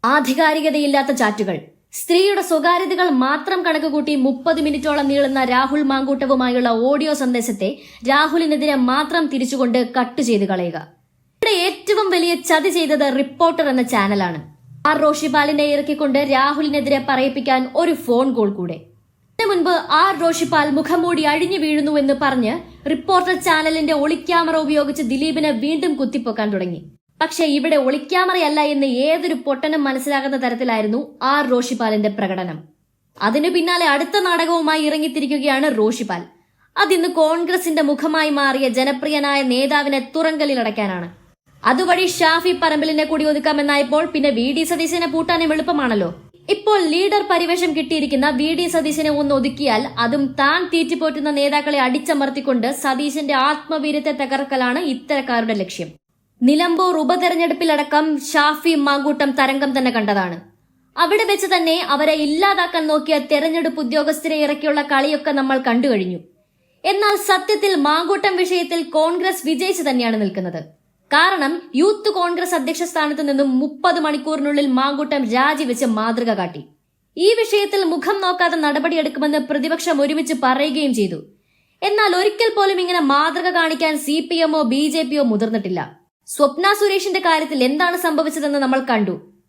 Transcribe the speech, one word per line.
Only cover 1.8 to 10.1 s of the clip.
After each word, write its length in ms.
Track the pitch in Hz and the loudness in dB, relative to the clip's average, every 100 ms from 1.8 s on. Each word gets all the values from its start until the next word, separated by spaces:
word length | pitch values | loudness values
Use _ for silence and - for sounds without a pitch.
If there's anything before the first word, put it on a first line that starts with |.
| _ | _
സ്ത്രീയുടെ 500 | - - 349 392 403 | -14 0 2 2 0
സ്വകാര്യതകൾ 680 | - 320 330 349 370 359 359 | 0 0 2 0 0 0 2
മാത്രം 560 | 262 262 302 392 381 359 | 2 0 -2 -2 -2 0
കണക്കുകൂട്ടി 480 | 311 311 294 277 | 0 0 -2 -2
മുപ്പത് 460 | 285 262 262 339 320 | 0 0 0 0 0
മിനിറ്റോളം 480 | 302 285 294 294 277 | 0 -2 -2 0 0
നീളുന്ന 360 | 277 277 269 | 2 2 0
രാഹുൽ 380 | 254 247 262 294 | 0 0 0 0
മാങ്കൂട്ടവുമായുള്ള 880 | 277 269 269 277 269 262 254 247 247 | 0 0 0 -2 0 2 2 2 2
ഓഡിയോ 440 | 226 247 294 302 | 2 2 2 0
സന്ദേശത്തെ 640 | 294 254 247 233 196 196 285 - - 233 | 0 0 -2 -2 -4 -4 -6 -16 -8 0
രാഹുലിനെതിരെ 640 | 277 311 330 320 302 294 277 247 | 2 2 2 2 0 2 2 2
മാത്രം 360 | 269 302 339 302 | 0 0 0 0
തിരിച്ചുകൊണ്ട് 520 | 269 254 269 240 240 240 254 | -2 -2 0 2 2 0 -2
കട്ട് 260 | 247 | -2